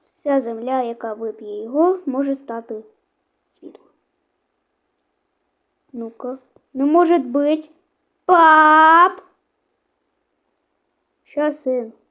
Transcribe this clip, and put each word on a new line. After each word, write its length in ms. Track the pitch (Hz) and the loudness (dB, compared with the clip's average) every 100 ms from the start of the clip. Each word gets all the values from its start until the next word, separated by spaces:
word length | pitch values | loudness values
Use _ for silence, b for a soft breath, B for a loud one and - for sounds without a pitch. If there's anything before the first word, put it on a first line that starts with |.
вся 360 | _ _ 285 277 | _ _ -4 -2
земля, 420 | 233 226 240 262 | -2 -10 -6 -4
яка 320 | 240 233 226 | -4 -8 -10
вип'є 480 | 214 226 214 208 208 | -10 -10 -12 -14 -12
його, 360 | 226 277 349 370 359 | -6 0 0 0 -6
може 300 | 254 277 269 | -6 -6 -6
стати 480 | - 226 226 220 220 _ _ _ _ _ _ _ | -10 -14 -12 -16 -16 _ _ _ _ _ _ _
світлою. 300 | - - _ _ _ _ _ _ _ _ _ _ _ _ _ _ _ _ _ _ _ _ _ | -20 -20 _ _ _ _ _ _ _ _ _ _ _ _ _ _ _ _ _ _ _ _ _
Ну-ка, 460 | 240 226 226 247 269 _ _ _ | -16 -16 -14 -14 -14 _ _ _
не 100 | 262 | -4
може 340 | 285 320 349 339 | 0 2 2 0
бить. 520 | 247 262 285 302 311 _ _ _ _ _ | 0 -2 -2 -2 -6 _ _ _ _ _
Пап! 1000 | - 359 320 311 311 311 311 330 359 370 _ _ _ _ _ _ _ _ _ _ _ _ _ _ _ _ _ _ _ _ | 0 4 6 6 6 6 6 6 4 0 _ _ _ _ _ _ _ _ _ _ _ _ _ _ _ _ _ _ _ _
Що, 280 | _ 294 302 | _ -6 -4
син? 400 | 294 262 254 226 - _ | -4 -6 -4 -6 -14 _